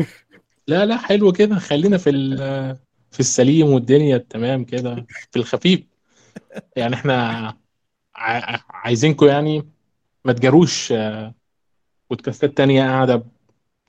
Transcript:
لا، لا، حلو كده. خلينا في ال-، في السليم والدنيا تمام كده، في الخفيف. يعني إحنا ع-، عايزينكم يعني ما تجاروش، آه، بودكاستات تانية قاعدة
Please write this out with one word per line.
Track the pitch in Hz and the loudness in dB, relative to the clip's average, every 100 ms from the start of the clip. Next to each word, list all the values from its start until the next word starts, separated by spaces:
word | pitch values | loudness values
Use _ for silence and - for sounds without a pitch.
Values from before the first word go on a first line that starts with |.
| 151 - _ _ _ _ - | -8 -10 _ _ _ _ -4
لا، | 170 208 | 0 0
لا، | 233 | -2
حلو | - 202 196 | 0 2 4
كده. | 180 208 196 | 4 2 2
خلينا | - 147 196 185 | -2 0 2 2
في | 147 | 2
ال-، | 139 135 135 135 135 135 131 _ _ _ | 0 -2 -4 -6 -6 -6 -10 _ _ _
في | - | -4
السليم | 123 - 127 160 151 | -2 2 4 4 4
والدنيا | 131 117 143 147 123 | 2 4 2 4 0
تمام | - 110 123 135 | -2 -6 -4 -4
كده، | 120 127 123 120 117 - - | -6 -8 -8 -10 -14 -20 -8
في | 123 | -6
الخفيف. | 117 - 180 170 - _ _ _ _ - _ 214 _ 127 | -4 -2 2 0 -2 _ _ _ _ -20 _ -20 _ -6
يعني | 120 123 | -4 -4
إحنا | 143 127 117 113 110 - _ _ _ _ _ - | -2 -2 -2 -6 -10 -14 _ _ _ _ _ -10
ع-، | 226 120 - 117 _ | -6 -6 -6 -12 _
عايزينكم | 92 120 117 156 156 147 | -12 -4 0 0 4 2
يعني | 143 151 151 - _ _ _ _ _ 131 | 2 -2 -6 -8 _ _ _ _ _ -4
ما | |
تجاروش، | 120 131 156 160 - - | 0 4 4 2 -2 -6
آه، | 117 107 110 110 - _ _ _ _ _ _ - | -4 -4 -8 -14 -18 _ _ _ _ _ _ -12
بودكاستات | 120 135 - 143 - | -8 -8 -4 -2 2
تانية | 135 135 | 4 4
قاعدة | 131 131 127 120 117 _ _ _ _ _ | 2 0 0 0 -4 _ _ _ _ _